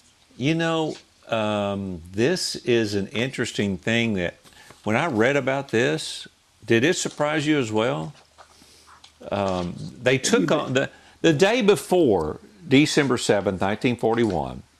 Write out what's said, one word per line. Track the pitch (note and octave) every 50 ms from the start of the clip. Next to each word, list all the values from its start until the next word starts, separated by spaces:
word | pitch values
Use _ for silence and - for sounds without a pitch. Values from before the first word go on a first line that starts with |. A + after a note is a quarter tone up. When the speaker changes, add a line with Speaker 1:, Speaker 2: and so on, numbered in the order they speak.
| _ _ _ _ _ _ _
Speaker 1:
You | - B2 C#3+ E3
know, | E3 E3 E3 E3 D#3+ D#3+ D3+ - - - _ _ _ _ -
um, | A#2+ A2+ G#2+ G#2+ G#2+ G#2 G2+ G2+ G2+ G2 G2 F#2+ F#2 E2 E2 F2+
this | F#2+ G2+ A#2 D3 F#3 F3 - - -
is | - - - A#2+ A#2 A2+ A2 G#2
an | G2+ F#2+ -
interesting | - G#2 A#2+ C3+ C3+ - A#2+ - - - G#2 G2+ F#2+ F2
thing | - A2+ A2+ A#2 A#2 A2+ G#2
that | F#2 F2 E2+ - _ _ - - - - - - _ -
when | G#2 A2
I | B2 D#3+
read | F3 B2+ G#2 A2+ C3 C#3+
about | C#3+ B2+ C3 C3+ C#3 C#3 -
this, | - A2 B2 C#3+ D#3 D#3 - - - - - - _ _ _ _ _ _ -
did | G#2+ A#2 A2+ A#2+
it | D#3+ F#3
surprise | - - - - - D3 D3 D3+ D#3 C#3
you | D3+ D#3 D3
as | B2+ A2
well? | G#2+ G#2+ A2+ B2+ C#3+ D#3 D#3+ D#3+ - - _ _ _ - - _ _ - - _ - - _ - - - - - _ _ - -
Um, | - G2+ G2+ F#2+ F#2 F2+ F2+ E2+ D2+ - G2+ - - -
they | A#2+ B2 C3+
Speaker 2:
You | C3
Speaker 1:
took | - - A3+ G3+ F3 D#3
Speaker 2:
bet. | F3 D3+
Speaker 1:
on, | C3+ C3 C3
the, | C3 C3+ - - - - - - _
the | - E3
day | D#3+ C3+ F#3+ G3 A#3 C4
before, | A3 G3 G3+ - - - F#3+ F3+ E3 B2 G2 F2 D#2 D2+ - - - - - - -
December | - C3 C#3 D3+ C#3+ - D#3+ C#3+ C3 B2+ A2+
seventh, | - - A2 G2+ F#2+ G#2 G2 F2+
nineteen | G2 F#2+ G#2+ - - B2 A#2+
forty-one, | - - A2+ A#2 A#2+ A#2+ G#2+ F#2 D#2+ C2+ B1+ B1+ B1+ - _ _